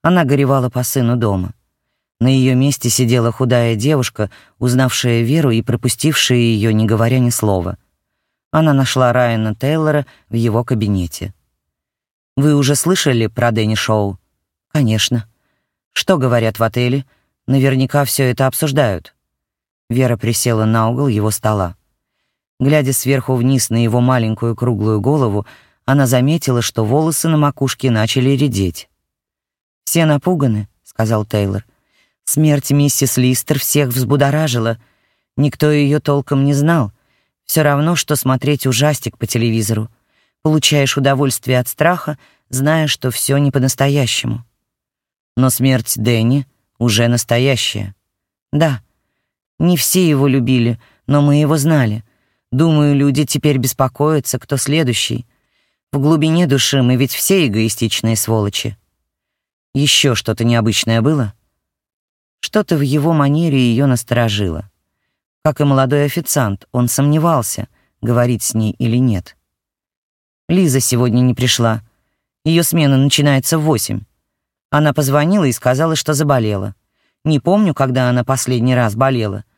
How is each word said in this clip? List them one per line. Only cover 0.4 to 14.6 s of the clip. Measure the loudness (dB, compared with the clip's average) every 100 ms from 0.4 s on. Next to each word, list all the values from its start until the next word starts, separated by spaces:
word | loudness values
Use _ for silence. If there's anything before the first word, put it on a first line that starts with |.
| 2 0 0
по | -4
сыну | -4 0 0 0
дома. | 0 -2 -4 -12 _ _ _ _ _ _
На | 2
ее | 2 2 2
месте | 0 0 -4
сидела | 0 2 2 0
худая | -2 0 2 0 0
девушка, | 0 0 -2 -6 -8 -8 _ _
узнавшая | 0 2 0 0 0 0
Веру | 0 2 2
и | 0
пропустившая | -2 -2 -2 -2 -2 0 2 2
ее, | 2 2 0
не | 0 2
говоря | 2 2 2
ни | 0
слова. | 0 0 0 -4 -10 _ _ _ _ _ _ _
Она | 0 2
нашла | 2 2 2 2
Райана | 2 0 0 -4 -2
Тейлора | -2 0 0 -2 -4 _ _
в |
его | -2 0 0
кабинете. | 0 -2 0 -2 -4 -8 -12 -14 _ _ _ _ _ _ _ _ _ 0
«Вы | 2 2
уже | 2 0
слышали | 0 0 0 0 -2
про | 0 0
Дэнни | 0 -2 -2
Шоу?» | 0 0 -2 -6 _ _ _ _